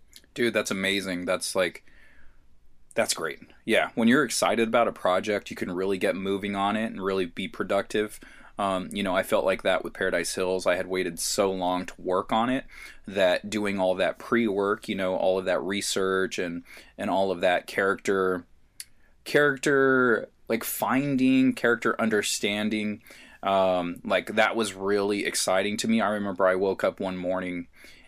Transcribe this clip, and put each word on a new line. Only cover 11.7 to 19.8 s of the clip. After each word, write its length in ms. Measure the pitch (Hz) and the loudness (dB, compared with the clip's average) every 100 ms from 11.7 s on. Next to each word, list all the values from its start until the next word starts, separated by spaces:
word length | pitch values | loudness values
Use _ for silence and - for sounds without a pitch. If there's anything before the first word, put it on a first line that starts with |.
| 90 92 | -2 -4
to 80 | - | -8
work 320 | 87 92 - | -2 -2 0
on 180 | 113 120 | 0 0
it 160 | 131 - - - - - | -2 -6 -18 -20 -18 -6
that 440 | 98 92 90 104 | 2 4 2 -2
doing 280 | 110 101 98 | -2 -2 0
all 140 | 95 92 | 0 2
that 220 | 87 - | 0 -2
pre-work, 720 | - 120 113 98 98 107 - | 0 2 2 2 2 0 -4
you 60 | 98 | -4
know, 200 | 92 92 | -2 0
all 220 | 92 95 | 2 0
of 80 | 90 | 0
that 160 | 87 | -2
research 800 | 82 101 - 101 95 95 95 - | -2 -4 -2 -2 0 0 -2 -2
and, 240 | 90 85 - - - - | -4 -6 -12 -20 -20 -8
and 140 | 101 | -2
all 180 | 95 98 | 0 0
of 120 | 87 | 2
that 260 | 92 87 - | 2 2 0
character, 800 | - 95 98 - 98 92 90 - - _ - - - _ _ - | -2 0 0 0 2 2 -2 -6 -20 _ -20 -20 -20 _ _ 0
character, 1040 | 147 147 135 151 139 | 2 2 2 2 4